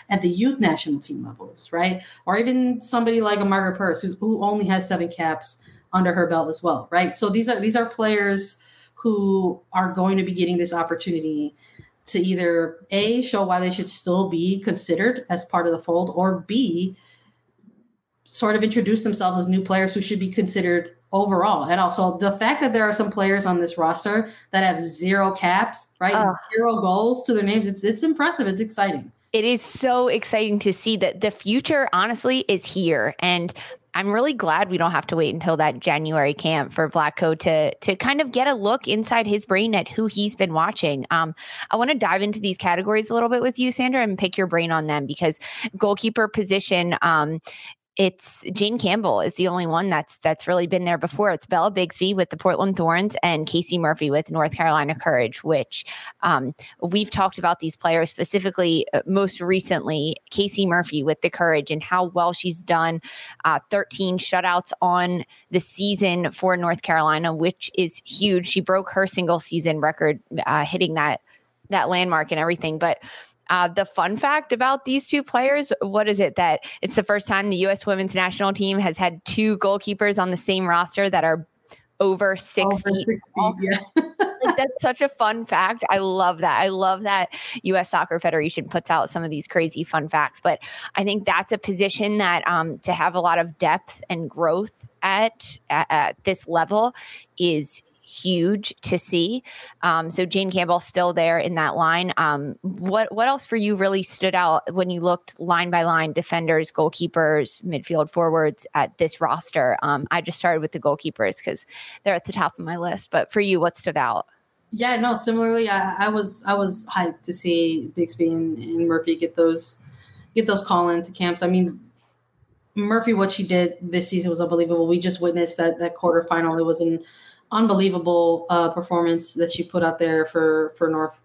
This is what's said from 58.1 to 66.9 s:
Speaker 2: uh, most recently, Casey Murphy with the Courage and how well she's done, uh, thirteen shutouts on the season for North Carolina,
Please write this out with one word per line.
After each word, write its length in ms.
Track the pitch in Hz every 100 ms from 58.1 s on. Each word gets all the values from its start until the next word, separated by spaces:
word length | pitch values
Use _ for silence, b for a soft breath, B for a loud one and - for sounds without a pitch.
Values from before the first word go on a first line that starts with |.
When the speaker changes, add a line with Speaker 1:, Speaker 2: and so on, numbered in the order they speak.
| - 170 202 185 185 175 160 -
Speaker 2:
uh, 100 | 143 -
most 360 | 190 196 -
recently, 720 | 175 190 - 170 - 156 151 - _
Casey 340 | - 202 202 190
Murphy 380 | 175 170 151
with 180 | 143 151
the 80 | 175
Courage 400 | - 170 151 147
and 140 | 156
how 220 | - 180 180
well 280 | 180 175
she's 300 | 175 185 170
done, 360 | 185 165 165 165 B B B B 160
uh, 140 | 147 -
thirteen 480 | 202 - - 190 180
shutouts 540 | - 185 180 175 - -
on 420 | 180 180 180 175 - b b
the 80 | 180
season 720 | - - 202 190 196 175 170
for 260 | - 185 180
North 240 | 170 170
Carolina, 500 | -